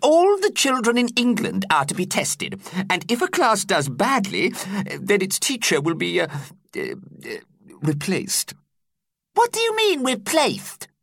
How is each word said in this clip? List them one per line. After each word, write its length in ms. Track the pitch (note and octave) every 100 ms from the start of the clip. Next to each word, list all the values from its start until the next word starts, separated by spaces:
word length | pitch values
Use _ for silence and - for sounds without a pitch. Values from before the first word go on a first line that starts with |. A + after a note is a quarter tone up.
All 380 | C4 D#4 F4+ G4+
the 120 | G4
children 460 | - C4+ C4 A3+ A#3
in 100 | A#3+ A#3+
England 480 | B3 A#3 - F#3 G3
are 140 | D#3
to 100 | C#3
be 120 | - F#3
tested, 540 | - C#3+ - - G3 - F3+ F#3+
and 160 | F3+ F3
if 120 | A#3+
a 60 | F4+
class 360 | F#4 C4+ A3
does 240 | G3 F3+ C#3
badly, 680 | B2 A3 C4+ G3+ F2+ E3 A#3+ F#3 G3+ G3 -
then 220 | F#3+ G3+
its 160 | F#3+ -
teacher 420 | - C4 - D#3+
will 140 | D3
be, 260 | E3 F3 F3
uh, 80 | E3+ C#3+ C#3 - _ -
uh, 40 |
uh, 140 | C2+ - - - - G2 - _ - -
replaced. 720 | D3+ D3+ D3 F3+ - - - - _ _ _ _ _ _ _
What 180 | - A#4+
do 80 | A4
you 160 | A#4 A4
mean, 280 | A4 E4
replaced? 840 | B3+ B3+ G3 D#4+ C#4 - - - - _